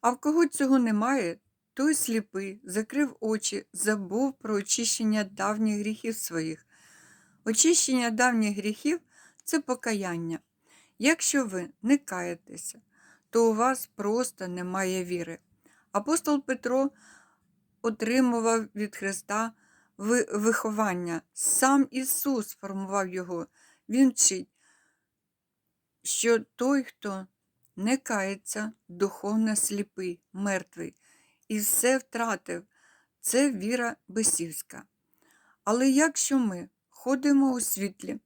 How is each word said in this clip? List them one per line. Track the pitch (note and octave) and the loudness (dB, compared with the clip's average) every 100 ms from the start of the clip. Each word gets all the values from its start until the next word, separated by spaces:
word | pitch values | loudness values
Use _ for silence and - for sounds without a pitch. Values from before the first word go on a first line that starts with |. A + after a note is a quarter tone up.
А | A#3 | 0
в | B3 | 0
кого | D4 D#4 E4+ | 0 4 2
цього | - C4+ C4 | 2 4 4
немає, | A#3+ G#3+ A3+ C#4 F3+ E3+ _ _ _ | 4 2 2 0 0 -6 _ _ _
той | - C#4+ | -2 0
сліпий, | D4+ - A3+ G#3 F#3+ G3 G3+ | 2 0 -2 -2 -8 -8 -10
закрив | B3 F#3 A3 C#4 C#4+ - | -6 -6 -4 -2 -2 -2
очі, | A3 A3 - G3+ - | -4 -2 -2 -6 -8
забув | - G#3 G#3+ F#3 G3+ C4+ | -6 -2 -2 -2 -2 -2
про | C4+ A3+ | -2 -4
очищення | G#3 G3+ - A#3 - A3 G#3+ | -4 -2 -2 0 0 0 0
давніх | G3+ G3+ G3 G#3+ A3 G#3 | -2 -4 -2 0 0 0
гріхів | G#3 G#3+ A3+ A3 | -4 -6 -6 -6
своїх. | - E3 D#3+ D#3 _ _ - - - - _ _ | -6 -6 -6 -8 _ _ -20 -20 -20 -20 _ _
Очищення | - A3 D#4+ E4+ - B3+ A#3+ | -4 2 4 4 2 0 0
давніх | A3 B3 A#3 G#3+ G3+ | 2 2 4 0 0
гріхів — | G3+ G#3+ D4 E4+ _ _ - _ | -4 -4 -2 -2 _ _ -20 _
це | - D#4+ | -2 -2
покаяння. | C#4+ B3+ - A3 F#3+ E3+ E3 E3 _ _ _ _ _ _ | -2 -4 -2 -4 -2 -4 -6 -8 _ _ _ _ _ _
Якщо | A#3+ E4 - C#4+ | 2 2 2 0
ви | A#3+ F#3 F3 - | 0 -4 -8 -8
не | G#3+ C#4 | 2 2
каєтеся, | - F#3 F3 E3+ _ - - - _ _ _ _ _ | 2 -6 -6 -8 _ -14 -14 -16 _ _ _ _ _
то | A3+ A3+ | 4 4
у | |
вас | A3 B3 C4 - | 4 2 2 -6
просто | - G3+ A3+ B3+ - F#3 | -6 -2 -2 -2 -6 -8
немає | F3+ F3+ F#3 F#3+ F#3 | -6 -4 -2 -2 -2
віри. | F3+ F3 E3 E3 _ _ _ _ _ | -4 -6 -6 -12 _ _ _ _ _
Апостол | G3+ G#3+ E4 - D4 | -4 0 -2 2 -2
Петро | C#4 B3+ A#3+ B3+ C#4 _ - - _ _ _ _ _ _ | 0 -4 0 0 0 _ -20 -20 _ _ _ _ _ _
отримував | A#3 A3 A3 B3 B3+ A#3 A3+ A3+ G#3+ | -6 -4 0 2 2 2 2 0 -2
від | G#3 G#3 - | -6 -8 -6
Христа | G3 G3 - G#3 A3+ - _ _ _ _ | -8 -8 -6 -4 -4 -6 _ _ _ _
ви-, | G3+ A#3+ - | 0 0 2
виховання. | G#3+ G#3+ A3+ A3+ G#3+ G#3+ F3+ F3 E3 _ | 0 2 2 -2 -2 0 0 -4 -6 _
Сам | - - - C4 C#4 C4+ | -6 -2 4 6 6 4
Ісус | B3+ C4 - C#4 C4 G#3+ - | 0 -4 -4 -2 -2 -4 -10
формував | G3 F#3+ G3 G3 F#3 | -10 -8 -2 -2 -2
його. | F#3 F3 E3+ E3+ _ _ _ _ | -4 -6 -6 -8 _ _ _ _
Він | A#3+ C4+ | 4 4
вчить, | - - F#3+ - _ _ _ _ _ _ _ _ _ _ _ _ _ _ _ | 6 0 0 -8 _ _ _ _ _ _ _ _ _ _ _ _ _ _ _
що | - - A#3 A3+ | -6 -2 2 2
той, | A3 _ B3 C#4 | 0 _ 2 2
хто | B3+ - G#3 F#3+ F#3+ _ _ _ _ - | 0 -10 -8 -8 -10 _ _ _ _ -4
не | G3+ C4 | 0 0
кається, | - A3 F#3+ G3 - G#3+ G#3+ A3 _ | 0 -2 -2 -6 -8 -8 -8 -10 _
духовно | F3 G3 - G3+ G#3+ A3 G#3 | -2 -2 -2 -2 0 0 0
сліпий, | - G3+ G3+ - F#3 F3 _ | -2 -2 -6 -6 -8 -8 _
мертвий, | F#3 G3+ F#3+ F#3 - E3 _ _ _ _ _ _ | -6 -2 -2 -4 -12 -12 _ _ _ _ _ _
і | G#3+ | -4
все | G#3 - B3 C4 | 0 2 2 2
втратив. | - A#3 A#3 G3 - F3 F#3+ _ _ _ _ _ | -2 -6 -4 -4 -4 -10 -10 _ _ _ _ _
Це | - A#3+ C#4+ | 0 2 2
віра | A3+ G3+ B3 A#3+ - _ | 2 -2 -2 -2 -6 _
бесівська. | F#3+ G#3+ - E3 D#3+ - - - _ _ _ _ _ _ _ | -2 0 0 -4 -8 -14 -16 -20 _ _ _ _ _ _ _
Але | - A3+ C4+ | 0 4 6
якщо | C4+ D#4+ D4+ - C#4 | 6 4 2 0 2
ми | A#3 F3+ F3+ _ _ | 0 -2 -10 _ _
ходимо | - - C4+ C#4 C#4 C4+ | -12 -2 0 4 4 4
у | B3 | 2
світлі | A#3 - G3 F#3+ - - | -4 -2 -4 -6 -10 -10